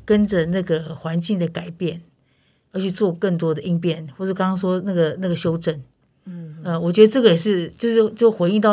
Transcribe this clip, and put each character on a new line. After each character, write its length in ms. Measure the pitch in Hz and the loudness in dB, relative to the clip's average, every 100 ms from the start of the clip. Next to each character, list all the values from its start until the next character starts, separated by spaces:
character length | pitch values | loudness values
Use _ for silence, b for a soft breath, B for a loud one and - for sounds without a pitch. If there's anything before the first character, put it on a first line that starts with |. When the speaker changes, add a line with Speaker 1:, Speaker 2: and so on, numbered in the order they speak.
Speaker 1:
跟 220 | - 208 208 | 0 2 2
着 200 | 190 160 | 0 0
那 160 | 185 | -2
个 320 | 180 160 156 | -2 -2 -4
环 260 | 160 160 165 | -10 -6 -4
境 180 | 170 196 | -2 -2
的 100 | 170 | -2
改 200 | 175 175 | -4 -12
变， 300 | 170 175 170 - _ _ _ _ _ _ | -6 -6 -6 -14 _ _ _ _ _ _
要 80 | 190 | -6
去 100 | 190 | -4
做 220 | 185 202 | -2 -2
更 240 | 170 202 170 | 0 -2 0
多 180 | 165 | 0
的 60 | 160 | -2
应 180 | 185 170 | -2 -2
变， 260 | 170 160 156 127 | 0 -4 -8 -8
或 80 | |
者 80 | 190 | -6
刚 160 | 185 185 | -2 -2
刚 80 | 185 | 0
说 240 | 190 185 | 0 -2
那 100 | 196 | -2
个， 240 | 180 156 180 | 0 0 0
那 100 | 185 | -2
个 60 | |
修 240 | 170 170 165 | -2 -2 -2
正。 240 | 170 147 127 _ _ _ 190 | -4 -6 -10 _ _ _ -16
Speaker 2:
嗯。 260 | 175 160 156 | -14 -14 -10
Speaker 1:
呃， 160 | 160 165 | -6 -2
我 100 | 170 | 2
觉 160 | 175 214 | 6 6
得 60 | |
这 80 | 262 | 6
个 80 | 226 | 4
也 80 | 170 | 4
是， 340 | 214 185 165 - | 2 -2 -4 -4
就 100 | 233 | 0
是， 240 | 226 214 | 2 0
就 180 | 220 233 | 2 2
回 180 | 220 175 | 4 2
应 80 | 208 | 2
到 140 | 214 | 2